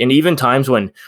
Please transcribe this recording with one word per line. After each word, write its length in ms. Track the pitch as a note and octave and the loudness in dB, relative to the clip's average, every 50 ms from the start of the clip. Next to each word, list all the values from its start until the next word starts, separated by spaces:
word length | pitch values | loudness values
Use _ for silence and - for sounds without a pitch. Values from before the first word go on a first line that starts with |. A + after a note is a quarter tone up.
And 100 | B2 B2+ | -2 0
even 240 | C3 D3+ D#3+ F3+ E3 | 2 2 2 0 0
times 340 | C3+ C3 A#2+ B2+ C3+ C3+ C3 | 0 0 0 0 0 0 0
when, 220 | B2 G#2+ G2 G2 _ - - | -2 -2 -2 -6 _ -18 -20